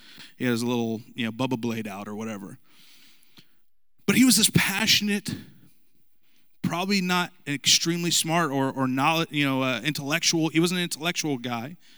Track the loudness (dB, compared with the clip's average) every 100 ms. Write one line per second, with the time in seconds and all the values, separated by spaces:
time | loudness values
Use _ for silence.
0 | -20 -20 -20 -4 0 0 0 -2 -2 -4
1 | -8 -6 -6 -4 -4 -2 -4 -6 -8 -10
2 | -10 -8 -8 -10 -12 -16 -20 -20 -20 -20
3 | -20 -20 -20 -20 -20 -20 -20 -20 -20 -6
4 | 0 4 6 6 4 4 2 2 2 2
5 | 2 -2 -4 -8 -12 -20 -20 -20 -20 -20
6 | -20 -20 -20 -20 -20 -6 -2 -2 0 0
7 | 2 0 0 -8 -8 -2 4 4 4 -2
8 | 0 0 2 2 2 0 0 0 0 2
9 | 2 2 0 0 0 0 0 -2 -2 -4
10 | -4 0 0 0 2 2 2 0 -4 -4
11 | -4 -4 -4 -4 -4 -6 -6 -12 -20